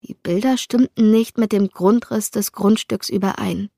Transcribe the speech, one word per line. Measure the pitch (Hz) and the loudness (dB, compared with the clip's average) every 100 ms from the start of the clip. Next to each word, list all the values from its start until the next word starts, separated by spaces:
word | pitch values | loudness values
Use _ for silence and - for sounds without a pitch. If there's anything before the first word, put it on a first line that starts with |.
Die | - - | -18 -14
Bilder | - 175 247 254 | -4 -2 0 -2
stimmten | - 247 254 - 220 | -2 0 0 2 4
nicht | 220 226 - | 4 2 -2
mit | 220 | 0
dem | 202 196 | 0 0
Grundriss | - 180 233 - 220 208 | 0 2 2 0 -6 -4
des | - 202 | -6 -6
Grundstücks | - 196 220 - 202 - | 0 2 2 0 -6 -4
überein. | - 196 - 196 180 202 | -2 -2 -2 -4 -4 -6